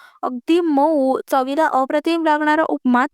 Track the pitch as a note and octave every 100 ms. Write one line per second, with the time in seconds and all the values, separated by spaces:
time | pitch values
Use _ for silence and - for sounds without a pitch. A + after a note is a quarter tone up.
0 | - _ - B3 - E4+ E4+ C#4 D4+ D#4
1 | C4 C4 - C#4 C4 C#4+ D#4 C4 C4 D4+
2 | E4 E4 D#4+ D4+ D4+ D4+ D#4+ D4 B3+ A#3+
3 | C#4